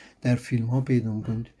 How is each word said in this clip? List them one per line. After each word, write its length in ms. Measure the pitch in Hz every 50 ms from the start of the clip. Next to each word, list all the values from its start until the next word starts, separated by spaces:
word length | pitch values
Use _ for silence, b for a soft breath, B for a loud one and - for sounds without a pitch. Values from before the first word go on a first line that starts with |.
| B B B B
در 140 | - 123 123
فیلم‌ها 440 | 123 - - 131 117 117 117 123 135
پیدا 340 | 131 139 131 120 110 113 107
می‌کنید. 320 | 107 107 - 113 110 117 - - b